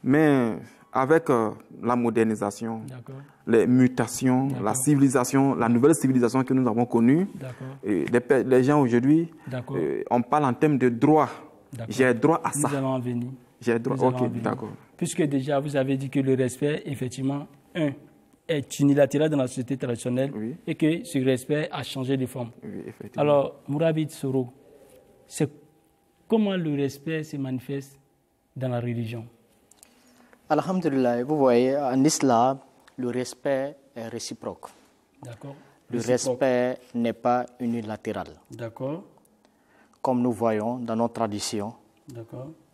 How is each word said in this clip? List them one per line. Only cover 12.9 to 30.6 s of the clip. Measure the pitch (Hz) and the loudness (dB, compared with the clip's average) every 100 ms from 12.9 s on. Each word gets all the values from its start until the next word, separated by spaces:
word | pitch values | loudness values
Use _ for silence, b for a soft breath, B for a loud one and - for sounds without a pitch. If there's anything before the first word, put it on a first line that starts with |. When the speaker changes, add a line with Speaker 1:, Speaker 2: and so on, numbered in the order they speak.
| 131 | -2
Speaker 2:
venir. | 123 120 120 131 _ _ | -4 -6 -6 -12 _ _
Speaker 1:
J'ai | - 117 | -2 0
droit, | 120 127 | 0 0
Speaker 2:
Nous | 127 | 0
allons | 127 | 2
Speaker 1:
ok, | |
Speaker 2:
en | 123 | -2
venir. | 120 | -2
Speaker 1:
d'accord. | 117 107 110 - - - | -4 -4 -8 -14 -20 -8
Speaker 2:
Puisque | 175 - | -6 -2
déjà | 156 139 135 143 | 0 0 -2 -2
vous | 147 139 | -2 -2
avez | 131 131 | 0 -2
dit | 139 | -2
que | 139 | 0
le | 135 131 | 2 2
respect, | 127 120 147 151 - | 0 -2 -4 -4 -6
effectivement, | 139 127 131 131 143 147 - _ 180 | -8 -8 -4 -4 -4 -8 -20 _ -4
un, | 151 139 - _ _ _ - | -4 -4 -16 _ _ _ -4
est | 156 127 - | -4 -4 0
unilatéral | 143 143 139 143 156 | 2 6 4 4 2
dans | 147 | 0
la | 127 | -2
société | - 120 135 | -4 -6 -6
traditionnelle | 135 117 127 123 139 | -4 -4 -4 -2 -2
Speaker 1:
Oui. | 110 110 143 - | -4 -8 -8 -8
Speaker 2:
et | 156 | 0
que | 156 170 | 0 0
ce | - 139 | -2 -2
respect | 131 127 - 147 160 | 0 0 0 -4 -2
a | 151 | -8
changé | 127 135 127 135 | -8 -8 -2 -2
de | 127 | -2
forme. | 135 117 - | -6 -12 -12
Speaker 1:
Oui, | - 98 - | -14 -12 -14
effectivement. | - - - | -14 -14 -2
Speaker 2:
Alors, | 143 143 139 - - | 2 4 2 -6 -8
Mourabit | 143 165 160 151 | -2 0 0 -4
Soro, | - 139 131 123 - - b b b b _ _ | -6 -4 -2 -4 -10 -20 b b b b _ _
c'est | - 147 - _ _ _ _ _ _ _ | -4 -4 -4 _ _ _ _ _ _ _
comment | 226 208 190 | 0 2 0
le | 160 143 | -2 -2
respect | 139 131 - 160 151 | -2 -4 -6 -6 -6
se | 147 | -8
manifeste | 135 127 - 139 139 - _ _ _ _ _ - | -6 -6 -6 -10 -10 -20 _ _ _ _ _ -8
dans | 127 | -4
la | 123 | -4
religion ? | 120 117 113 120 117 _ _ _ _ _ b b b b b b _ | -4 -4 -6 -8 -14 _ _ _ _ _ b b b b b b _
Speaker 3:
Alhamdulillah, | 151 | -2